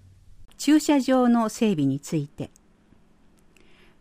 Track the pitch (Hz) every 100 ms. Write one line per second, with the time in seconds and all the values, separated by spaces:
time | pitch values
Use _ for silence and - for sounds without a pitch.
0 | - - - - - - - 302 311 285
1 | 247 262 247 233 220 - 220 165 139 135
2 | - 160 143 - 135 _ _ _ _ _
3 | _ _ _ _ _ _ - - - _